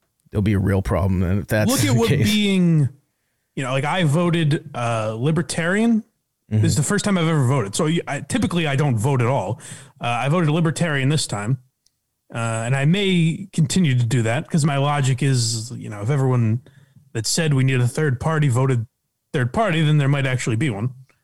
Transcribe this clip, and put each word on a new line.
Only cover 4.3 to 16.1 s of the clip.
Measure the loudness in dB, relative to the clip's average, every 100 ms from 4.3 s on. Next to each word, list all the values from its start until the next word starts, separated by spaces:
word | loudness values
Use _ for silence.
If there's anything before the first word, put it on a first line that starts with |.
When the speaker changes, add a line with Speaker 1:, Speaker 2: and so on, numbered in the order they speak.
| 2 0 0 -4
Speaker 2:
uh, | -6 -2 -2 -4 -2
libertarian. | -2 -2 -2 -4 -2 0 2 0 -2 _ _ _ -4
Speaker 1:
Mm-hmm. | 0
Speaker 2:
This | 2
is | 2
the |
first | 0 0 0
time | 0
I've | 2
ever | 2 2
voted. | 0 -2 -2
So | 0
you, | 0 -4
I, | -8
typically | -4 -2 -2 -2 -2
I | 0
don't | 0 0
vote | 0 2
at | 2
all. | 0 -2 -6 -12 -20 -20 -8
Uh, | -4
I | -2 0
voted | 0 2
libertarian | 2 0 0 -2 0 0
this | 0 -2
time. | -6 -4 -4 _ _ _ _ _ _ _
Uh, | -6 -4 -4 -2
and | 0
I | 2
may | 2 2 2 0 -2 -6
continue | -2 0 2 2 2
to | 2
do | 0
that | 0 -2 -2
'cause | 0 2
my | 2
logic | 0 0 0 0
is, | 0 0 0 -4 -8 -12
you | -12
know, | -6
if |
everyone | -2